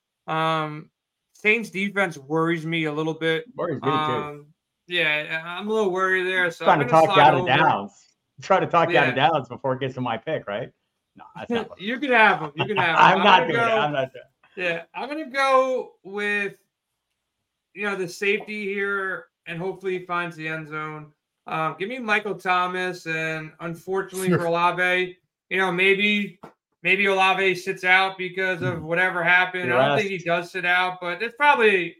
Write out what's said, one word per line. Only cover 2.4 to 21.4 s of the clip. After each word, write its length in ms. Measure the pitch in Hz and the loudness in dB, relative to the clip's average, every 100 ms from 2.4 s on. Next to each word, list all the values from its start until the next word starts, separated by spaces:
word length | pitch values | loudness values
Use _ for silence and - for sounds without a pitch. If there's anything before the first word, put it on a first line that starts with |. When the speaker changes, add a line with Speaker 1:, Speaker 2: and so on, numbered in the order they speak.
| 165 170 156 | 0 -2 -2
Speaker 1:
me 180 | 165 | -2
a 80 | 156 | -2
little 220 | 151 160 | -2 -4
bit. 300 | 156 160 160 - | -2 -2 -2 -6
Speaker 2:
Worries 260 | 143 170 131 | -8 -6 -4
me 60 | 147 | -2
too. 40 | |
Speaker 1:
Um, 520 | 156 151 151 147 147 147 _ _ _ - | -2 -2 -4 -6 -12 -20 _ _ _ -6
yeah, 540 | 175 156 151 156 160 | 0 0 0 -4 -8
I'm 240 | 170 180 208 | -8 -8 -4
a 40 | |
little 180 | 220 196 | 0 0
worried 360 | 185 185 185 185 | 0 0 0 0
there. 240 | 185 175 | 0 -2
So 140 | 170 | 0
Speaker 2:
Trying 160 | 165 160 | 4 4
Speaker 1:
I'm 60 | 135 | 4
Speaker 2:
to 40 | |
Speaker 1:
gonna 140 | 160 160 | 4 6
Speaker 2:
talk 20 | |
you 40 | 190 | 6
Speaker 1:
slide 40 | 151 | 6
Speaker 2:
out 60 | |
of 60 | 135 | 6
Speaker 1:
over. 80 | 123 | 2
Speaker 2:
Downs. 440 | 143 156 101 101 _ _ _ _ - | 2 4 0 -4 _ _ _ _ -8
Trying 180 | - 185 | 0 2
to 40 | 147 | 2
talk 240 | 170 165 | 2 4
you 80 | 156 | 2
out 100 | 151 | 2
of 80 | 131 | 2
Speaker 1:
Yeah. 120 | 151 | 2
Speaker 2:
Downs 180 | 156 123 | 2 -4
before 240 | 117 131 | -6 -4
it 60 | 127 | -4
gets 140 | 135 | -6
to 60 | 131 | -6
my 160 | 123 117 | -6 -6
pick, 300 | - 113 101 | -6 -6 -6
right? 240 | 104 156 _ _ _ _ - | -8 -8 _ _ _ _ -20
No, 80 | - - | -20 -14
that's 140 | - | -6
not 200 | 233 214 | -6 -6
Speaker 1:
<laughs> 40 | - | -10
You 180 | 196 254 | -8 -4
can 140 | 277 | 2
have 280 | 233 214 160 | 4 6 4
him. 120 | 151 156 | -4 -6
You 80 | 196 | -4
can 100 | 196 | 0
have 120 | 175 | 2
Speaker 2:
<laughs> 60 | 165 | 6
Speaker 1:
him. 0 | |
Speaker 2:
I'm 220 | 165 190 | 6 6
Speaker 1:
I'm 60 | |
Speaker 2:
not 160 | 202 185 | 6 6
Speaker 1:
gonna 120 | - | 4
Speaker 2:
doing 120 | 190 | 0
it. 40 | 233 | 2
Speaker 1:
go 80 | 220 | 0
Speaker 2:
I'm 140 | 147 | 0
not 200 | 139 127 | -2 -4
doing 120 | 120 | -8
it. 60 | - _ _ 190 | -20 _ _ -6
Speaker 1:
Yeah, 240 | 175 170 - | -4 -4 -8
I'm 140 | - 262 | -10 -8
gonna 200 | 302 285 | -8 -6
go 640 | 277 269 262 262 247 - _ | 0 4 4 2 -2 -6 _
with, 520 | 185 202 208 208 196 - _ _ _ _ _ _ _ _ _ _ _ | -12 -6 -2 -2 -4 -10 _ _ _ _ _ _ _ _ _ _ _
you 80 | 185 | -8
know, 100 | 208 190 | -6 -4
the 120 | 175 | -6
safety 560 | - 202 214 208 214 | -4 -2 -2 -4 -8
here, 640 | 196 202 202 196 190 175 - _ 165 | -6 -4 -4 -4 -4 -8 -12 _ -12
and 120 | 165 | -8
hopefully 400 | 190 175 190 185 | -8 -6 -6 -6
he 80 | 180 | -4
finds 280 | 175 170 156 | -6 -6 -8
the 120 | 156 | -8
end 200 | 160 151 | -8 -8
zone. 440 | 156 156 151 151 _ _ _ | -8 -8 -12 -16 _ _ _